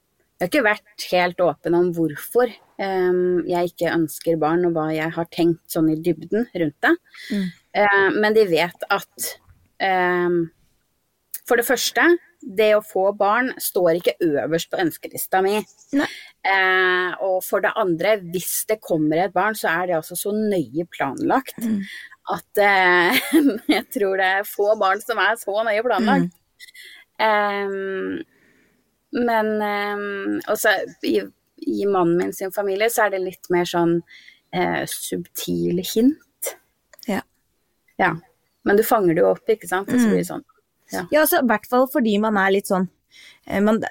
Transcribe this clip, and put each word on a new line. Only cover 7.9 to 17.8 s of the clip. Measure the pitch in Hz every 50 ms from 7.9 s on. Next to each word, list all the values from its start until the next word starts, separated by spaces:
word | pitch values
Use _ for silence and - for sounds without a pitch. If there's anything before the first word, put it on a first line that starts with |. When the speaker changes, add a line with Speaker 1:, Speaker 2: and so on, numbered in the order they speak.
| 196 196 196 190 170 208
Speaker 1:
men | 208 214 214
de | 220 214
vet | 185 165 151 170 175 - - - -
at, | 196 196 - - _ - - - - - _ _ _ _ _ _ _ -
ehm, | - 190 185 185 180 180 180 180 175 175 175 170 165 165 _ _ _ _ _ _ _ _ _ _ _ _ _ _ _ _ - - -
for | - 247
det | 233 233
første, | - 254 226 - - - 233 262 330 349 339 _ _ _ _
det | - 254 190 202 220 214 214
å | 208 -
få | - - 190 190 196 208
barn | 208 202 202 214 240 262 254 -
står | - - - - 202 180 170 165 175
ikke | - - - -
øverst | 175 160 143 139 110 143 160 170 - -
på | -
ønskelista | 185 180 151 - - - - - 127 - - - 190
mi. | 381 381 208 214 208 - _ _ - _ -
Speaker 2:
Nei. | 277 - - - - - - - _ -
Speaker 1:
Eh, | 190 196 190 190 185 185 185 185 185 180 180 185 175 170 -
og | - 190 185 185 -
for | - 226 196
det | 185 196 -
andre, | -